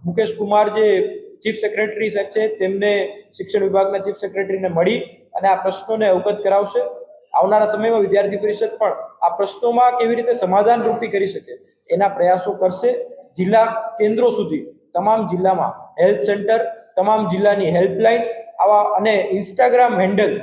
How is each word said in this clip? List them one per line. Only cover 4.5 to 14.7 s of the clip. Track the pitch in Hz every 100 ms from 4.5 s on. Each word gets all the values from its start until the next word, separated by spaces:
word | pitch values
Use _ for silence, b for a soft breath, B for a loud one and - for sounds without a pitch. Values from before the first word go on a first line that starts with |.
| 190 185
મળી | 165 185 240 - - _
અને | - 190
આ | 185
પ્રશ્નોને | 190 180 - 220 214
અવગત | 180 202 202
કરાવશે. | 196 196 202 240 - - - - _
આવનારા | - 190 214 214
સમયમાં | 214 226 226
વિદ્યાર્થી | 196 196 202 202
પરિષદ | 214 208 214 -
પણ | 208 - - -
આ | 170
પ્રશ્નોમાં | - 196 - 240 240 247 247
કેવી | 233 233
રીતે | 233
સમાધાન | 233 185 190 208 240
રૂપી | 220 202 214
કરી | 196 190
શકે, | - - - b b _
એના | 175 196
પ્રયાસો | - 175 185 202
કરશે. | 190 185 185 240 240 - - - -
જિલ્લા | 185 220 226 - - -
કેન્દ્રો | 214 220 240
સુધી | - 175 151 -